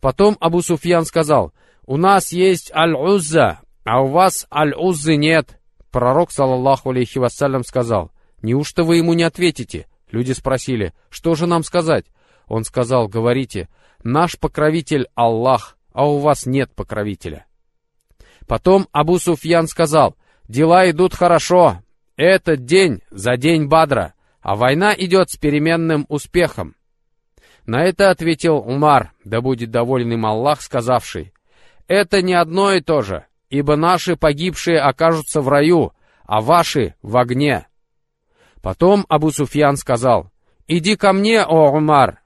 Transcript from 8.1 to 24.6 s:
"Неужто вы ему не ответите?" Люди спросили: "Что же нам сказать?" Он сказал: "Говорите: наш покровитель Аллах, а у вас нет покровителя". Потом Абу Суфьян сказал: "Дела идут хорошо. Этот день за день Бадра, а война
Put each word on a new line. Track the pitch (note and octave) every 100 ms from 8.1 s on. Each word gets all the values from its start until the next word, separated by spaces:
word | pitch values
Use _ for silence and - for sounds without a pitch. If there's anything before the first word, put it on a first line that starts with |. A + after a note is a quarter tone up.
| _ _ _
"Неужто | A2 B2+ D3+ -
вы | E3 E3+
ему | E3
не | E3+
ответите?" | E3 - F3 D3+ A#2+ D#2 - _ _
Люди | A2 B2+
спросили: | C3 - C3 - B2 F#2 - _
"Что | - E3 D#3+
же | F3
нам | E3+
сказать?" | D#3 F3+ D#3+ C#3 - _ _ _ _
Он | A2
сказал: | A2+ - A#2+ B2+ A2
"Говорите: | A2 A2+ B2 C3 G#2 D#2+ _ _ _
наш | A2+ C3+ F3 -
покровитель | D#3 - D3+ D#3+ D3+ D3 B2
Аллах, | - A#2 A2+ A#2+ B2+ - _ _
а | - C#3+
у | D3
вас | D3 C#3 -
нет | C3+ B2+
покровителя". | - G2+ G#2+ G#2 F#2+ F2 D2 _ _ _ _ _ _ _ _ _ _ -
Потом | A2+ - G3 F#3
Абу | D3 D3+ F3+
Суфьян | - D#3+ D#3 E3 E3
сказал: | - D#3+ D#3 B2 - _ _ -
"Дела | A2+ D#3+ F3 F#3
идут | D#3 F#3
хорошо. | - F3 E3+ - F3+ E3 F2+ _ _ _ -
Этот | D#3+ F#3+ - D3+ B2
день | F3 F#3+ G#2+ -
за | G2 G#2 B2
день | C#3+ E3 C#3+
Бадра, | D#3+ D#3+ C3 F2 _ _ _
а | -
война | G2+